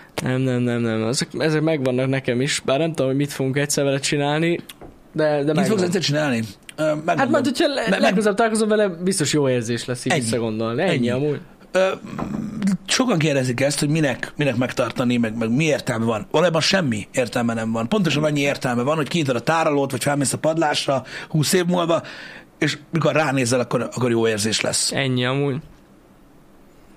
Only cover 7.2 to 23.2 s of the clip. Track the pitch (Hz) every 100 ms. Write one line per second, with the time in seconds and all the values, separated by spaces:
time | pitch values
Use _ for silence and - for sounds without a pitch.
7.2 | 269 302 277 254 311 277 233 190 226 202
8.2 | 208 202 226 214 214 214 208 170 180 190
9.2 | 139 151 135 123 117 120 - 123 131 160
10.2 | 113 117 113 107 113 123 185 151 120 127
11.2 | 147 135 - - - 185 190 - - -
12.2 | - - - - 196 185 - - 131 170
13.2 | 151 139 127 117 139 - 147 160 143 113
14.2 | - - 143 120 127 - 113 - 123 120
15.2 | 113 117 113 123 160 123 - 117 117 107
16.2 | - 147 175 160 - 196 143 107 - -
17.2 | 117 127 117 113 110 113 113 214 160 147
18.2 | 151 147 143 127 131 120 127 160 139 170
19.2 | 139 120 156 165 160 143 139 131 143 143
20.2 | 135 - 156 160 151 139 - 131 - -
21.2 | - 156 143 185 175 180 165 160 - -
22.2 | - - - - 151 - - 160 147 151